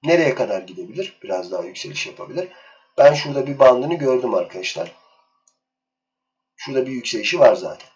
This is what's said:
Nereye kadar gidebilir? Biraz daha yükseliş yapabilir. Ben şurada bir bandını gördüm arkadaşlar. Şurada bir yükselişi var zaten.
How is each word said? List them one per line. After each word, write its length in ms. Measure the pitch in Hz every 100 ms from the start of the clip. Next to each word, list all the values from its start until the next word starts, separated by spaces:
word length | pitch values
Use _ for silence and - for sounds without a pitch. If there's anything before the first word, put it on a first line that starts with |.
Nereye 320 | 151 170 156 120
kadar 260 | 113 95
gidebilir? 580 | 92 92 87 - 95 _
Biraz 280 | - - 90
daha 120 | 90
yükseliş 440 | 87 - - - -
yapabilir. 440 | - - 151 185 - - _ _ -
Ben 160 | 143
şurada 340 | 147 151 135 135
bir 120 | 135
bandını 340 | 131 123 143
gördüm 400 | 170 139 127 123
arkadaşlar. 580 | 98 - 92 90 - - - _ _ _ _ _ _ _ _ _ _ _ _ _ _ _ _
Şurada 300 | - 131 131
bir 60 |
yükselişi 480 | 131 117 113 - 175
var 160 | 135 -
zaten. 320 | - - -